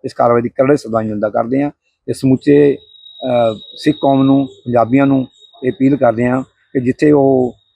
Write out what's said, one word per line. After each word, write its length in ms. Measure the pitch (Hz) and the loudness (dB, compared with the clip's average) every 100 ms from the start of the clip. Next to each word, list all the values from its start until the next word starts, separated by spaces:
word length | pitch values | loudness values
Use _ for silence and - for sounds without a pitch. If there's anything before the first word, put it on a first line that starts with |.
ਇਸ 100 | 131 | -12
ਕਾਰਵਾਈ 280 | - 123 120 | -2 0 0
ਦੀ 60 | 117 | -2
ਕਰੜੇ 280 | - 135 147 | -2 0 0
ਸ਼ਬਦਾਂ 260 | 113 113 | -2 -6
'ਚ 40 | 110 | -4
ਨਿੰਦਾ 220 | 104 107 | -4 -4
ਕਰਦੇ 340 | 117 117 131 | -4 -4 -4
ਹਾਂ 80 | 143 - _ _ - | -4 -8 _ _ -10
ਤੇ 60 | |
ਸਮੁੱਚੇ, 640 | 123 135 131 - 143 143 135 - _ - - | -4 0 0 2 4 4 0 -8 _ -20 -12
ਅ, 340 | 127 123 113 107 - - | -4 0 0 -4 -12 -8
ਸਿੱਖ 200 | 151 147 | -4 -2
ਕੌਮ 260 | 139 135 | 0 2
ਨੂੰ, 240 | 135 139 131 | 2 2 -2
ਪੰਜਾਬੀਆਂ 600 | - 123 120 113 131 139 | -8 -4 -2 0 2 2
ਨੂੰ 200 | 135 127 _ - - | 0 -4 _ -20 -10
ਇਹ 80 | 131 | -6
ਅਪੀਲ 240 | - 135 139 | -2 0 2
ਕਰਦੇ 300 | 123 113 123 | 0 0 -2
ਹਾਂ 160 | 131 | -2
ਕਿ 380 | 127 _ _ 139 | -6 _ _ -6
ਜਿੱਥੇ 320 | 120 131 151 | -4 0 2
ਉਹ, 420 | 147 135 131 123 - _ | 4 4 2 -2 -6 _